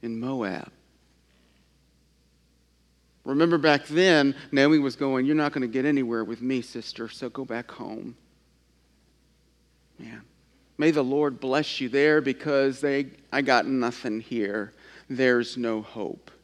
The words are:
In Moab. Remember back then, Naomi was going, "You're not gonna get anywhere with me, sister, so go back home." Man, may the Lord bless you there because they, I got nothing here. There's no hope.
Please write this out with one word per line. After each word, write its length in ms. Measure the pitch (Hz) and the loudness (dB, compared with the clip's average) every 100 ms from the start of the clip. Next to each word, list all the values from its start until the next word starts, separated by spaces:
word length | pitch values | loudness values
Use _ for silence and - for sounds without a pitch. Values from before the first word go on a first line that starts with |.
In 160 | 117 113 | -8 -6
Moab. 520 | 123 135 104 92 - _ _ _ _ _ _ _ _ _ _ _ _ _ _ _ _ _ _ _ _ _ _ _ _ _ | -6 -4 -4 -6 -10 _ _ _ _ _ _ _ _ _ _ _ _ _ _ _ _ _ _ _ _ _ _ _ _ _
Remember 340 | - 139 165 170 | -4 2 4 4
back 300 | 151 143 - | 4 4 2
then, 480 | 151 190 160 139 135 - | 2 6 6 4 0 -4
Naomi 260 | 139 139 156 | 2 4 4
was 180 | 139 - | 2 -2
going, 300 | 139 131 131 | -2 0 0
"You're 100 | 151 | 2
not 180 | 147 | 0
gonna 120 | 143 123 | -2 -4
get 200 | 131 139 | -2 0
anywhere 380 | 143 123 117 | 0 0 -2
with 180 | 107 113 | -4 -6
me, 200 | 123 131 | -4 -4
sister, 480 | 117 120 110 - 113 | -4 -12 -12 -12 -12
so 200 | - 127 | -10 -12
go 160 | 113 135 | -10 -8
back 260 | 117 120 | -8 -10
home." 440 | - 117 110 - 120 _ _ _ _ _ _ _ _ _ _ _ _ _ _ _ _ _ _ | -14 -12 -12 -12 -16 _ _ _ _ _ _ _ _ _ _ _ _ _ _ _ _ _ _
Man, 240 | 113 113 - _ _ _ _ _ | -18 -18 -20 _ _ _ _ _
may 140 | 151 | 2
the 120 | 147 | 2
Lord 360 | 127 139 147 123 | 2 0 0 -2
bless 400 | 131 135 151 - | -2 0 0 -4
you 80 | 131 | -2
there 320 | 131 147 151 | 2 4 4
because 640 | 139 127 156 139 135 131 | 2 -4 0 2 2 0
they, 260 | 147 139 135 - _ | -2 -2 -4 -10 _
I 100 | 131 | -4
got 240 | 135 123 110 | 4 4 4
nothing 540 | 131 120 120 123 110 | 0 -2 -4 -6 -6
here. 540 | 110 120 101 104 104 - - - _ | -6 -4 -2 -4 -6 -12 -20 -20 _
There's 460 | 127 131 123 120 - | 0 4 4 0 -4
no 260 | 117 110 | -4 -4
hope. 480 | 107 117 101 - - - | -6 -8 -8 -10 -16 -20